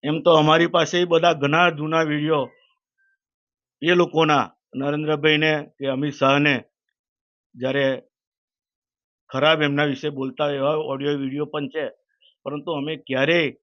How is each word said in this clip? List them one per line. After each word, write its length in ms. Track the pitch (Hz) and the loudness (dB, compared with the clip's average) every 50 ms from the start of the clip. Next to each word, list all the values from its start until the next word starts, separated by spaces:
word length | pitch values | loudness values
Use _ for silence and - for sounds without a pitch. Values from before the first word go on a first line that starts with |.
| - | -4
એમ 120 | 143 151 165 - | -4 -4 0 4
તો 60 | 180 165 160 | 4 6 6
અમારી 320 | 151 156 156 165 170 165 - | 6 6 4 4 2 2 2
પાસે 220 | 180 160 139 - 175 175 175 | 0 0 0 0 -2 0 2
બધા 280 | 165 160 165 175 165 151 | 2 2 2 2 0 0
ઘણા 260 | 139 139 151 165 175 175 165 147 | -2 0 2 2 2 2 0 -2
જૂના 260 | 151 156 160 165 160 151 | -6 -2 -2 -2 0 0
વીડિયો 360 | 147 147 147 156 160 147 127 117 _ _ _ _ _ _ _ _ _ _ _ _ _ _ _ _ _ _ _ _ _ _ _ _ _ _ | -2 -4 -2 -2 -2 -2 -4 -6 _ _ _ _ _ _ _ _ _ _ _ _ _ _ _ _ _ _ _ _ _ _ _ _ _ _
એ 100 | 139 160 180 175 | -2 0 2 2
લોકોના, 460 | 175 - - 151 160 156 151 139 113 - _ _ _ _ - 131 | 2 2 2 0 2 2 2 0 0 -2 _ _ _ _ -10 -6
નરેન્દ્રભાઈને 760 | 135 143 147 151 151 151 156 147 143 156 151 151 156 156 156 151 143 - _ _ | -4 -4 -4 -4 -2 -4 -4 0 2 2 2 2 2 0 -2 -2 -4 -10 _ _
કે 80 | 139 135 131 | -6 -6 -4
અમિત 180 | 131 147 151 - - | -4 -4 -6 -2 0
શાહને 340 | 135 135 139 143 147 151 139 120 - _ _ _ _ _ _ _ _ _ _ _ _ _ _ _ _ _ _ | 2 2 4 4 2 2 0 -2 -4 _ _ _ _ _ _ _ _ _ _ _ _ _ _ _ _ _ _
જ્યારે 300 | 120 123 131 131 139 139 135 131 - - _ _ _ _ _ _ _ _ _ _ _ _ _ _ _ _ _ _ _ _ _ _ _ _ _ | -6 -6 -4 -2 0 0 -2 -2 -4 -10 _ _ _ _ _ _ _ _ _ _ _ _ _ _ _ _ _ _ _ _ _ _ _ _ _
ખરાબ 300 | - 131 139 151 160 156 151 143 | 2 4 6 6 6 6 4 0
એમના 220 | 143 143 147 147 | 2 2 0 0
વિશે 180 | 135 131 - 151 | 0 -2 -4 -8
બોલતા 380 | 143 131 135 131 127 - 151 147 | -6 -6 -8 -10 -4 -4 -2 -2
હોય 100 | 143 139 | -2 0
એવા 220 | 135 143 156 156 156 147 | 0 0 0 -2 -4 -4
ઓડિયો, 300 | 135 135 139 147 147 143 | -6 -6 -4 -4 -4 -4
વીડિયો 300 | 139 131 131 147 147 147 151 | -4 -6 -6 -6 -8 -6 -6
પણ 180 | 156 143 135 - | -8 -8 -6 -6
છે, 120 | 156 143 117 - _ _ _ _ _ _ _ _ _ _ | -8 -8 -8 -10 _ _ _ _ _ _ _ _ _ _
પરંતુ 240 | 139 147 147 147 170 165 143 | -10 -10 -10 -8 -8 -6 -6
અમે 140 | 139 151 160 131 - - | -6 -8 -10 -10 -8 -6
ક્યારેય 480 | 135 131 139 147 165 175 160 135 - _ | -2 -2 0 2 2 0 0 -2 -6 _